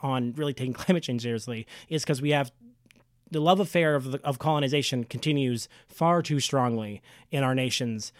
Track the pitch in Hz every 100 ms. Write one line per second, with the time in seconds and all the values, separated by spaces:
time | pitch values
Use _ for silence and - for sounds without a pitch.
0 | 139 131 120 123 147 131 131 120 - 175
1 | - 120 120 113 123 113 - - - 160
2 | - 139 147 143 131 _ - _ _ _
3 | _ _ - 156 160 196 185 175 156 143
4 | 131 139 143 127 156 151 139 147 127 127
5 | 117 120 156 143 127 117 - - _ -
6 | 165 175 160 147 - 139 123 113 104 104
7 | - - - 143 131 131 127 - 120 110
8 | -